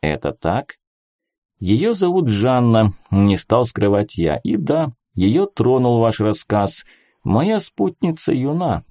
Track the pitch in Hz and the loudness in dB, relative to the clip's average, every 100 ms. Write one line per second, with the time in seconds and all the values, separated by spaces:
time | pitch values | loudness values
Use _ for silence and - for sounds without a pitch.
0 | 76 76 71 - - 104 143 - _ _ | -6 -4 -6 -6 -4 -4 -6 -16 _ _
1 | _ _ _ _ _ _ 92 110 202 220 | _ _ _ _ _ _ -2 0 0 0
2 | 185 185 143 101 120 127 120 113 107 - | 0 0 0 0 2 2 4 4 2 -2
3 | _ 98 101 95 - 113 120 - 104 101 | _ 2 2 2 0 0 0 0 0 2
4 | 104 - 82 73 - - 160 320 151 - | -2 -2 -2 -2 -4 -4 -2 -2 -2 -8
5 | _ - 92 139 202 - 123 131 123 120 | _ -2 2 2 0 0 2 2 2 2
6 | 113 110 107 104 - 104 101 - - _ | 2 0 -2 -2 -2 -2 0 -4 -8 _
7 | _ _ - 113 175 220 214 - 196 - | _ _ -2 0 0 -2 -4 -4 -4 -2
8 | 175 160 - 131 131 160 175 85 - | -4 -4 -4 -2 -2 -2 -2 -4 -8